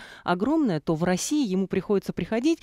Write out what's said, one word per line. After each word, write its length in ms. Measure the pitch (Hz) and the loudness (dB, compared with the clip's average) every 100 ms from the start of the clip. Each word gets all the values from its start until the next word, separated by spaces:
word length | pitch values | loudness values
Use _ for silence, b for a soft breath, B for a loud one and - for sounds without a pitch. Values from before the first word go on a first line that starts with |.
| B B | B B
огромная, 580 | B 180 233 320 262 156 | B 0 2 2 2 0
то 140 | - 156 | 0 0
в 80 | 175 | 0
России 420 | 180 - 302 233 | 0 0 0 0
ему 200 | 185 190 | 0 0
приходится 440 | 190 - 202 - | -2 0 0 -2
приходить 480 | - 175 226 294 330 | -4 -2 0 2 0